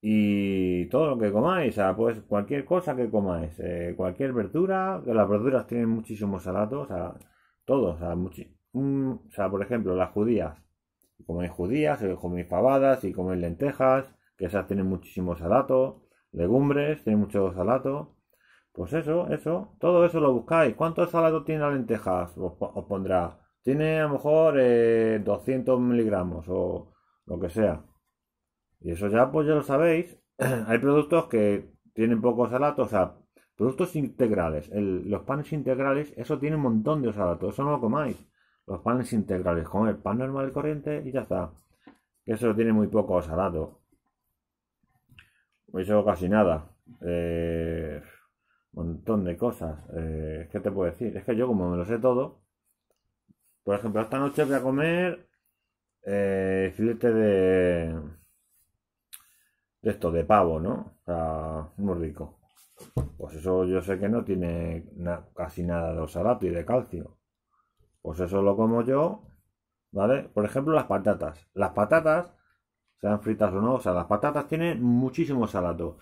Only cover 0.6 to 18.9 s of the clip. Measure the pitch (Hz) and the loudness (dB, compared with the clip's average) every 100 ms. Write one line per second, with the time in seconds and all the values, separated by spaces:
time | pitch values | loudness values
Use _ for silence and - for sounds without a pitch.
0.6 | 92 90 85 131 156 127 107 104 143 185 | 2 0 0 2 2 2 2 2 2 2
1.6 | 139 - 95 98 117 110 - 104 101 139 | 0 2 0 2 0 0 -2 -2 -2 -4
2.6 | 131 180 175 131 120 107 98 87 82 82 | 0 0 0 -2 0 0 0 -2 -6 -8
3.6 | 87 87 87 85 92 90 135 123 98 151 | -6 -4 -6 -4 -4 -2 -2 -2 -2 0
4.6 | 185 190 190 185 139 113 98 104 120 131 | 0 0 -2 -4 -2 2 2 2 2 0
5.6 | 110 120 117 113 110 107 104 95 95 95 | -2 -2 0 -2 -4 -6 -4 -4 -4 -4
6.6 | 107 139 139 92 85 - - _ _ _ | -2 -4 -8 -8 -8 -12 -20 _ _ _
7.6 | - 135 101 80 87 87 90 - - _ | -2 2 2 -2 -6 -4 -6 -8 -20 _
8.6 | _ 123 139 139 131 123 - - 95 98 | _ -6 -2 -2 -2 -4 -12 -6 -4 -2
9.6 | 101 120 98 92 90 - 107 110 82 - | -2 -2 0 0 -2 0 0 0 -2 -8
10.6 | _ _ _ _ _ _ - 85 87 - | _ _ _ _ _ _ -8 -6 -6 -4
11.6 | 90 135 151 143 101 90 90 87 90 90 | -2 0 0 0 -2 -4 -6 -6 -4 2
12.6 | 120 135 135 131 101 87 92 90 87 82 | 4 4 4 2 0 -4 -4 -2 -4 -2
13.6 | 143 139 131 131 135 _ _ _ 90 98 | -4 0 2 2 0 _ _ _ -4 -4
14.6 | 90 98 95 92 - - 90 85 85 113 | -2 -2 -2 -2 -6 -6 -4 -4 2 2
15.6 | 131 131 131 - _ _ _ - 85 120 | 4 2 2 -2 _ _ _ -4 2 4
16.6 | 143 143 147 151 - 107 101 101 95 92 | 4 2 0 -2 0 0 2 0 -2 0
17.6 | 92 127 135 139 151 _ _ _ _ _ | 0 0 0 -6 -8 _ _ _ _ _
18.6 | _ - 87 | _ -12 -6